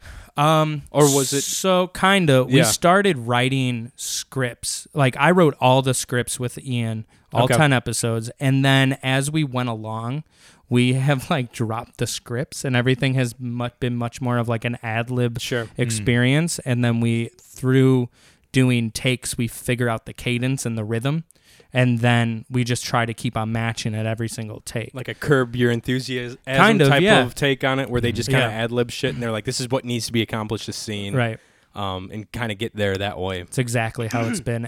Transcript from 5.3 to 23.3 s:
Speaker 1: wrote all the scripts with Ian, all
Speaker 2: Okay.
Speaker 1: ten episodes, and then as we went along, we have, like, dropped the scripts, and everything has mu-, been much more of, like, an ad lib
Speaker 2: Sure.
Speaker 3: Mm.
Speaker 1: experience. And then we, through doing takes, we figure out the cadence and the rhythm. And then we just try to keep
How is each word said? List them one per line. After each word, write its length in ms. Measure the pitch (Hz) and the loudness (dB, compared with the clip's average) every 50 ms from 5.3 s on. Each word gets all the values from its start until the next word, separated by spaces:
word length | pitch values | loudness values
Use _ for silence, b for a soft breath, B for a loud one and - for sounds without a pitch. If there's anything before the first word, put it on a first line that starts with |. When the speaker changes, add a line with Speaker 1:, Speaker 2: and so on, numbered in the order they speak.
Speaker 1:
wrote 240 | 180 185 175 147 127 - | 6 6 6 4 4 4
all 220 | 127 127 127 135 | 4 4 6 4
the 120 | 131 135 123 | 4 2 0
scripts 440 | - - - 131 123 117 - - - | -2 -2 -2 -2 -2 -2 -2 -4 -6
with 200 | 127 120 - - | -6 -6 -8 -8
Ian, 460 | 147 139 123 120 117 113 110 110 110 _ b b b b b | -8 -6 -4 -2 -2 -4 -4 -6 -8 _ b b b b b
all 120 | 117 120 | 2 2
Speaker 2:
Okay. 100 | 127 127 | 4 6
Speaker 1:
ten 180 | 117 156 143 135 | 6 6 6 4
episodes, 560 | 120 - - 113 - - 117 113 113 110 120 - - | 2 0 -2 -4 -2 -2 -2 -2 -2 -4 -6 -6 -2
and 240 | 143 135 135 135 135 | 0 2 4 4 4
then 340 | 135 135 135 135 131 135 - | 6 6 4 4 2 0 -2
as 300 | - 131 131 135 139 143 | -2 -2 0 0 0 0
we 120 | 151 160 156 | 0 0 0
went 260 | 135 120 127 123 123 | 0 -2 -4 -4 -4
along, 540 | 113 110 107 110 110 110 113 120 131 151 - _ b b b b b b b b | -4 -6 -6 -8 -8 -6 -6 -6 -6 -6 -8 _ b b b b b b b b
we 240 | 123 120 123 123 127 | 2 4 4 4 4
have, 360 | 135 131 143 143 131 - - | 2 2 2 2 0 0 -2
like, 200 | 180 143 123 117 | -2 -2 -2 -4
dropped 460 | - - 120 107 110 113 120 - _ - | -4 -6 -4 -4 -4 -6 -8 -10 _ -6
the 80 | 120 - | -6 -6
scripts, 580 | - - - - 120 117 151 - - - - | -6 -8 -8 -8 -6 -6 -6 -6 -8 -8 -4
and 100 | 143 127 | 0 0
everything 380 | 123 120 127 131 123 139 135 127 | 2 4 2 2 2 2 0 2
has 180 | 131 127 120 113 - | 2 0 -2 -4 -6
mu-, 300 | 127 123 120 120 120 123 - - | -8 -8 -6 -6 -6 -8 -6 -4
been 160 | - 123 120 | -4 -2 -2
much 240 | 120 120 120 - - | -2 -4 -6 -6 -4
more 160 | 131 120 120 120 | -2 0 0 0
of, 100 | 117 113 | 0 0
like, 180 | 117 113 - | -2 -2 -2
an 120 | 120 120 - - | -4 -6 -6 -6
ad 260 | 117 110 113 117 117 | -4 -4 -4 -4 -2
lib 300 | 127 123 123 120 117 117 | 0 0 0 0 -2 -4
Speaker 2:
Sure. 260 | - - 135 120 113 | -6 -4 -2 -2 -4
Speaker 3:
Mm. 40 | 110 - - | -4 -4 -4
Speaker 1:
experience. 840 | 123 120 113 107 104 113 120 120 123 127 135 151 165 170 - - | -2 -2 -2 -2 0 0 2 4 4 4 4 2 2 0 -2 -4
And 240 | - 139 123 120 123 | -4 -2 0 2 2
then 160 | 120 117 117 | 2 2 2
we, 300 | 117 117 117 117 117 117 - _ | 2 2 0 0 -2 -4 -8 _
through 680 | - - - - - 127 131 135 131 131 131 127 123 123 b b b b b b b b | -20 -20 -10 -4 0 4 4 6 6 6 4 4 0 -2 b b b b b b b b
doing 400 | - 131 131 127 123 120 117 110 | 2 4 4 4 4 2 0 -2
takes, 460 | - - - 135 127 123 - - - - | -4 -4 -2 -2 -2 -2 -4 -6 -4 -4
we 100 | 123 113 | -4 -4
figure 420 | - - - - 123 117 123 120 | -4 -6 -4 -2 -2 0 0 -2
out 160 | 113 110 - | -2 -4 -8
the 80 | - 107 | -12 -14
cadence 520 | - - 127 120 120 120 131 135 135 - 117 | -8 -4 -2 -2 0 0 -2 -2 -2 -4 -4
and 100 | 113 110 | -4 -4
the 60 | 107 | -4
rhythm. 400 | 104 113 117 113 139 147 165 160 _ b b b b b b b b b | -4 -2 -2 -2 -2 -2 -2 -4 _ b b b b b b b b b
And 240 | 127 127 127 120 117 | 2 2 4 2 2
then 460 | 117 120 120 120 117 117 113 113 117 - | 2 4 4 4 2 0 -2 -6 -6 -4
we 140 | 131 127 123 | -2 -2 0
just 200 | 117 123 - - | 0 -2 -4 -4
try 200 | - - 123 117 | -2 -2 0 0
to 80 | 113 113 | -2 -4
keep 220 | - - 127 | -6 -6 -4